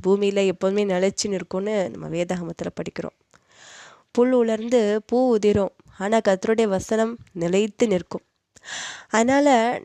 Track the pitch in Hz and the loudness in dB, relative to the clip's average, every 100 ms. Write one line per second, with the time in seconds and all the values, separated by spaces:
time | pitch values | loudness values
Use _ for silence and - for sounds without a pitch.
0 | 185 202 202 196 196 175 190 202 202 180 | 0 2 2 2 0 0 -2 0 0 0
1 | 190 - 208 185 180 185 202 214 180 - | 0 -2 -4 -6 -4 -6 -4 -2 -4 -6
2 | 156 165 175 180 165 170 175 - 170 - | -8 -6 -4 -4 -8 -8 -10 -8 -10 -10
3 | - - _ _ _ _ - - - - | -12 -14 _ _ _ _ -20 -20 -20 -20
4 | _ - 247 254 226 220 233 247 208 214 | _ 0 2 4 2 0 0 2 2 0
5 | - 240 254 220 208 208 190 - _ - | 0 0 2 2 2 2 0 -6 _ -8
6 | 190 220 214 190 220 226 220 190 - 220 | -2 0 2 0 0 0 2 -2 -2 -2
7 | 226 233 - 180 170 190 214 - 233 180 | -2 -4 -14 -6 0 0 0 0 0 0
8 | - - - _ _ _ - - - - | -4 -12 -14 _ _ _ -16 -14 -12 -16
9 | - 220 233 277 285 247 226 - | -4 0 2 4 4 4 2 -2